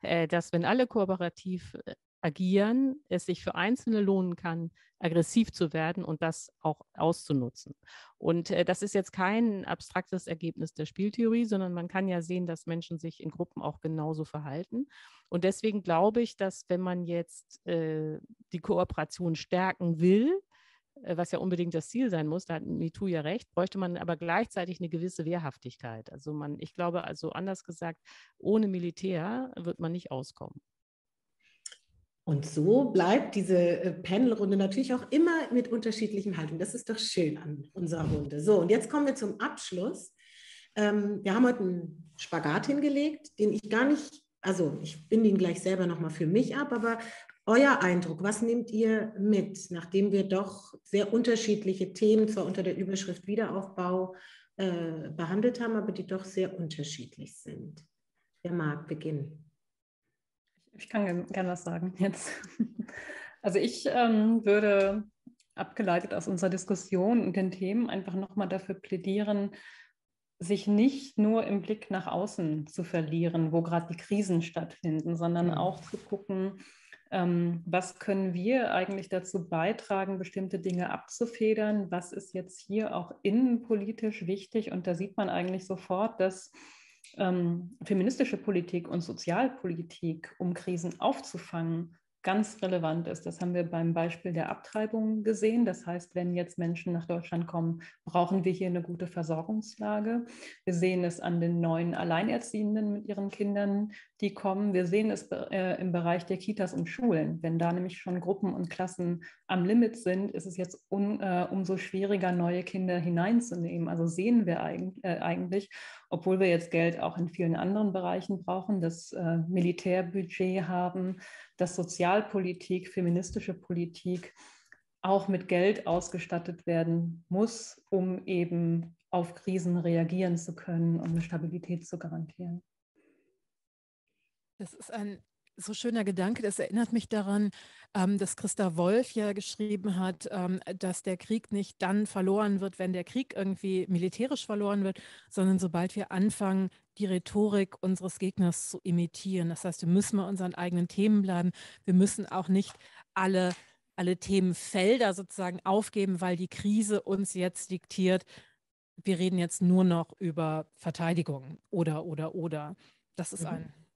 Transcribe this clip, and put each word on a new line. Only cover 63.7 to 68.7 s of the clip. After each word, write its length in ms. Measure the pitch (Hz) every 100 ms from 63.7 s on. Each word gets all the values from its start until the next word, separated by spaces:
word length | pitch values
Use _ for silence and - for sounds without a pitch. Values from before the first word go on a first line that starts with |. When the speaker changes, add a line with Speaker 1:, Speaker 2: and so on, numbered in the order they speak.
| - -
Speaker 3:
ähm, 580 | 247 240 220 214 226
würde 600 | 208 208 208 202 196 208 208 _ - _ _
abgeleitet 580 | - - - 196 175 -
aus 140 | - 175
unserer 240 | 185 185
Diskussion 720 | 185 - 190 - 185 190 240
und 140 | 185 180
den 160 | 190
Themen 360 | 185 185 220 233
einfach 260 | 190 185
nochmal 340 | 185 196 - 190
dafür 260 | 185 190